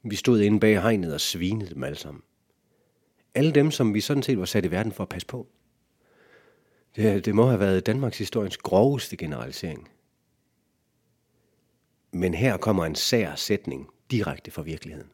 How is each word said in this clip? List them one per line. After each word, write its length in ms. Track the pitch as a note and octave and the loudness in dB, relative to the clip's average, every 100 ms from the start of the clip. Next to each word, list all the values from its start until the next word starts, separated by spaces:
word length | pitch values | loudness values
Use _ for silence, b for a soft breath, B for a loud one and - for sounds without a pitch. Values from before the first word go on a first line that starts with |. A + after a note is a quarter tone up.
Vi 120 | A2+ G2+ | -6 -2
stod 260 | - A2+ | 2 4
inde 180 | G#2 G#2 | 4 4
bag 220 | G#2+ G#2 | 4 4
hegnet 320 | G#2 G#2+ E2+ | 2 0 -2
og 80 | D2+ | -4
svinede 520 | - F2 F2+ A2 G2 | -4 -2 -4 -4 -6
dem 100 | D2 | -8
alle 140 | - D2 | -8 -8
sammen. 260 | - C#2+ _ _ _ _ _ _ _ _ _ _ _ | -14 -18 _ _ _ _ _ _ _ _ _ _ _
Alle 180 | B2+ D3+ | 2 4
dem, 200 | C#3+ D3+ | 4 4
som 220 | - A#2 | 2 2
vi 80 | G#2 | 2
sådan 220 | - C#3+ | 0 -2
set 160 | B2+ A#2 | 0 -2
var 60 | F2+ | 0
sat 200 | G#2+ F2+ | 0 0
i 60 | |
verden 200 | F2+ A2 | -2 -2
for 120 | - | -6
at 60 | F#2+ | -8
passe 180 | F2+ - | -8 -10
på. 200 | B2+ - _ _ _ _ _ b b b b b b b b b - | -12 -14 _ _ _ _ _ b b b b b b b b b 0
Det, 300 | G#2+ G2 A2+ | 2 2 2
det 100 | G#2 | 4
må 120 | B2 | 4
have 120 | A2 | 4
været 260 | G2 F#2+ G2+ | 4 2 0
Danmarks 320 | A#2+ C3 - | -2 -2 -4
historiens 400 | G2+ A2+ G2 - | -4 -4 -4 -6
groveste 600 | - F#2+ C3+ C#3 - - | 0 4 4 2 -6 -8
generalisering. 720 | - A#2+ B2+ - E3+ - - _ _ _ _ _ _ _ _ _ _ _ _ _ _ _ _ _ _ _ _ _ _ | -8 -8 -10 -8 -10 -10 -16 _ _ _ _ _ _ _ _ _ _ _ _ _ _ _ _ _ _ _ _ _ _
Men 220 | F2 F2+ | -2 -2
her 240 | E2 B2 F#2+ | 2 0 2
kommer 280 | - F#2+ D#2+ | 0 2 0
en 100 | D2 | -2
sær 400 | - B2 F2 D2 | 0 0 0 -6
sætning 540 | - G2+ - C2+ - _ _ | -2 -2 -4 -10 -14 _ _
direkte 400 | A#2+ G2 - - | -2 -2 -8 -12
fra 100 | - | -12
virkeligheden. 480 | D#2 D#2 D#2+ D2 - | -10 -12 -12 -16 -18